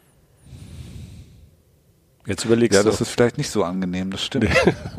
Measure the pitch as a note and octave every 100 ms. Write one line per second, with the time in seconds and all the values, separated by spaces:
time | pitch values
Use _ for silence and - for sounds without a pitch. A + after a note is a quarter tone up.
0 | _ _ _ _ - - - - - -
1 | - - - - - _ _ _ _ _
2 | _ _ - F#2+ A2 A#2 A#2 G2 G#2+ G#2
3 | A#2 - A#2+ - C#3+ G#2+ F2 F#2+ F#2 F2+
4 | F#2+ F#2+ - - A2 - A#4+ G4+ -